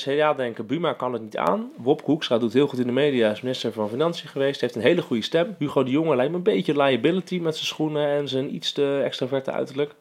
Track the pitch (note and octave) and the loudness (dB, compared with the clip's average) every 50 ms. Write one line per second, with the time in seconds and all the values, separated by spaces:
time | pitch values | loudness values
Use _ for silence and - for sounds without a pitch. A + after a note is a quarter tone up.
0 | - C3+ C#3 D3 D3+ D3+ D3 C3 B2+ A#2+ A2 - - G#2 D3 E3 F3 D3+ B2 - | -2 -2 0 2 4 2 2 2 -2 -4 -4 -6 -6 -4 -4 -2 0 -2 -2 -2
1 | B2+ B2+ B2 A2 A2 G#2 - - - E3 F#3+ G#3+ A3+ B3+ D4+ - A#2+ B2 D3+ - | -4 -4 -4 -4 -6 -6 -4 0 0 2 2 0 -2 -6 -10 -6 0 0 0 0
2 | - - D3 D#3 - - B2 A2 A#2+ A2+ G2+ C3 D3 C#3 - B2 B2 B2 A#2+ C3 | 2 0 0 0 0 0 0 2 2 2 2 2 2 2 0 -2 -2 0 0 2
3 | D3 D3 C3+ B2 A2+ G#2+ G#2+ - - B2+ C3 - - B2 G#2+ A2 G#2+ G#2 A2+ B2+ | 2 2 2 2 2 2 2 0 -4 -6 -6 -4 -4 -6 -2 -2 -4 -4 0 0
4 | D#3 E3+ E3+ - - - - C#3 C#3 C#3 C#3 - - A#2+ - A#2+ G#2 C3 E3+ F3 | 0 0 -2 -4 -10 -10 -4 -2 0 0 0 0 -2 -4 -2 2 4 4 4 4
5 | D3+ - C3 A2+ G#2 - - D#3+ F3 A3+ F#3+ - D3 C#3 - C#3+ C3 B2+ B2+ D3+ | 2 0 -2 -2 -2 0 0 0 0 0 -2 -4 -4 0 2 2 2 2 2 0
6 | D#3+ E3 C#3+ B2 B2+ D3+ E3+ F3+ F3+ G#3+ F#3+ F#3+ F#3 - D3+ C#3+ C#3 C#3 C3+ A#2 | 2 2 2 2 2 0 0 0 2 2 2 2 2 2 2 4 4 4 4 4
7 | A2+ D#3 F3 F#3+ F3+ - F3+ F3+ E3+ D#3+ D#3 - - - - - D#3 D#3 D3+ D3 | 4 2 2 2 -2 -2 -4 -2 -2 -2 -2 -2 -4 -6 -4 -2 -2 -2 0 0
8 | D3 D3 C#3+ D3 C#3+ C3 B2 C3 C3+ C#3+ - E3 - - - - C#3+ C#3 C#3 C#3 | 0 2 0 0 -2 -2 -2 -2 -2 -2 -6 -6 -6 -6 -2 0 0 0 2 0
9 | B2 B2+ - - C3+ B2 C3+ C3+ C3+ - - - C3+ C3 C3 C3 D3 C#3+ - _ | 0 -2 -2 -2 -4 -2 -2 -2 -2 -2 -4 -4 -4 -4 -2 -4 -4 -4 -4 _